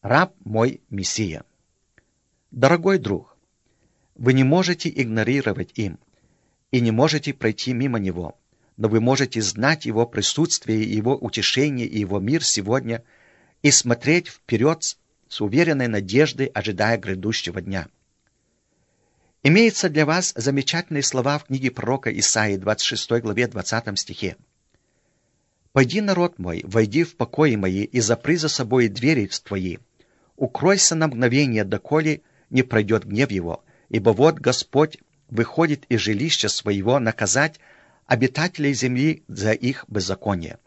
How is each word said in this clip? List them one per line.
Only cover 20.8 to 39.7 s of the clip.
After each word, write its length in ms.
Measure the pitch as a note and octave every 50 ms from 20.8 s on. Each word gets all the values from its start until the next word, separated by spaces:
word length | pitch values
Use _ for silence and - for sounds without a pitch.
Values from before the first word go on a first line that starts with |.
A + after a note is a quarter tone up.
| F3 _ D#3+ C#3+ C#3+
слова 360 | - - C3 A#2+ C#3 C#3+ D3
в 60 | -
книге 260 | _ C3 C3+ C3 B2+
пророка 400 | - - - A2 C3 C3 - A#2 - -
Исаии, 380 | G#2+ - - A2+ G#2+ G#2+ G2+
двадцать 300 | F#2+ F#2 G2+ G#2+ - -
шестой 340 | - G#2+ G2 - - A#2 A#2+
главе, 260 | A#2 A2+ G2+ A2+ B2
двадцатом 480 | A#2 - G#2+ F#2+ - - A2+ - - G2+
стихе. 440 | F#2+ - - G#2+ - - F#2 E2 _ _ _ _ _ _ _ _ _ _ _ _ _ _ _ _ _ _ _ _ _ _ _ _ _ _ _ _
«Пойди, 280 | C#3 C3+ B2 D#3+ G#3
народ 380 | G#3+ G3+ F#3+ F3 F3 F3 - -
мой, 240 | F#2 F2 E2 E2+ -
войди 400 | F#2 F#2+ A2+ A2 G#2 G#2 C#3 -
в 100 | - -
покои 400 | _ - - - - D#3 D3+ A#2
мои 280 | G#2 F#2+ F#2 F#2 G2 G#2
и 160 | - - B2
запри 360 | A2+ A2+ A#2 A2+ - C#3+ E3
за 120 | F3 D3+ D3+
собой 400 | - - C3 G#2+ A#2+ C3 A#2+ A2+
двери 400 | G2 - A#2 C#3+ D#3+ C3 G#2 F#2 - - _
твои. 320 | - G2+ G2 F#2 F#2 E2+ - _ _ _ _ _ _ _ _ _ _ _
Укройся 580 | - C#3 B2+ - - - F3 G3 F#3+ - - E3
на 140 | D#3+ D#3+ D#3
мгновение, 560 | B2+ A2+ B2+ A#2+ A#2+ C#3 D3 C3+ A#2 A2 G#2
доколе 580 | F#2+ G2+ G2+ _ - D3 D#3 D#3 D#3 D3+ D3 _ _ _ _ _ _
не 140 | - B2+ B2+
пройдет 420 | B2 A#2 A2 G#2 G2 A2 G#2+ F2+
гнев 260 | - G2 G#2+ C#3 B2+
его, 320 | G#2 F#2+ E2+ E2+ E2 - _ _ _ _ _ _
ибо 200 | - A2+ F#2+ A#2+
вот 280 | G#2+ G2 C3+ D#3+ D#3+ D#3+
Господь 580 | C#3+ - B2 - - _ - C3 D#3 D#3 - - _ _ _ _ _ _
выходит 560 | A#2+ A2 A#2 - - - E3 D#3+ D3 C#3+ - _
из 100 | A#2+ A2
жилища 480 | F#2+ G#2 G#2+ G2+ C3 E3 D3+ - - G#2
своего 500 | - - - G#2 G2+ G2 F#2+ A2 B2+ C#3
наказать 600 | A#2+ A2+ A2 - A2+ G2 - C3 D3 D#3+ D#3 - _ _ - _ _ _ _ _ _
обитателей 640 | - - A2+ B2 B2+ - - D#3 F3+ - - D3 C#3+ C#3
земли 520 | A2+ B2+ B2+ B2 B2 C#3 D#3 D#3 - _ _
за 240 | - - F#2+ G#2+ A2
их 320 | - - A#2+